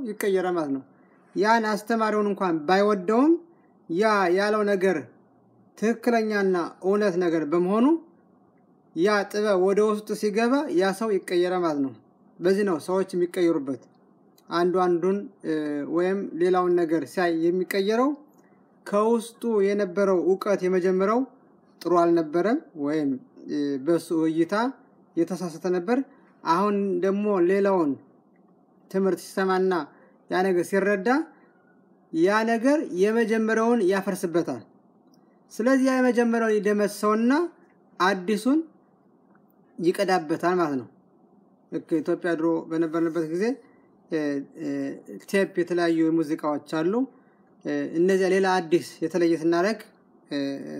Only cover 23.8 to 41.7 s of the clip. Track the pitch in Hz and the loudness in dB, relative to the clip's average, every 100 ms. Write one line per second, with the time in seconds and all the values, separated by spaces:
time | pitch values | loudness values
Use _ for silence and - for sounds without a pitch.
23.8 | 139 170 165 165 160 160 165 202 247 269 | 0 0 0 -2 0 0 0 0 -2 -4
24.8 | - _ _ - 170 175 180 160 185 180 | -18 _ _ -4 -4 -4 -8 -8 -4 -4
25.8 | 175 254 262 - _ _ - 170 208 202 | 0 -2 -2 -12 _ _ -2 0 2 0
26.8 | 202 180 190 202 208 202 175 196 196 190 | -2 0 0 0 0 0 2 2 2 2
27.8 | 156 131 - _ _ _ _ _ _ _ | 0 -2 -10 _ _ _ _ _ _ _
28.8 | _ 190 190 175 - - 190 185 185 180 | _ -2 0 -2 -6 -4 0 0 0 0
29.8 | 147 - - _ _ 175 190 175 170 196 | -4 -12 -20 _ _ -2 0 0 0 0
30.8 | 196 202 185 277 320 - _ _ _ _ | 0 0 0 0 -2 -12 _ _ _ _
31.8 | _ _ _ 160 180 214 226 233 247 302 | _ _ _ 0 2 2 2 0 2 2
32.8 | 269 170 202 226 220 220 220 226 226 240 | 0 0 0 2 0 0 0 2 2 2
33.8 | 180 196 190 185 175 165 160 120 - _ | 2 0 -2 -4 -2 -2 -2 -6 -12 _
34.8 | _ _ _ _ _ _ _ - 220 269 | _ _ _ _ _ _ _ -2 2 2
35.8 | 262 262 254 233 233 233 226 214 196 208 | 2 2 2 2 2 2 2 0 0 0
36.8 | 202 202 214 214 233 285 349 - _ _ | 0 0 0 2 2 2 0 -6 _ _
37.8 | _ _ 180 196 180 208 254 302 320 _ | _ _ 0 0 -2 -2 0 0 -2 _
38.8 | _ _ _ _ _ _ _ _ _ - | _ _ _ _ _ _ _ _ _ -2
39.8 | 160 190 190 185 151 156 170 180 160 135 | -2 0 0 0 0 -2 0 0 0 -2
40.8 | 117 - _ _ _ _ _ _ _ | -8 -18 _ _ _ _ _ _ _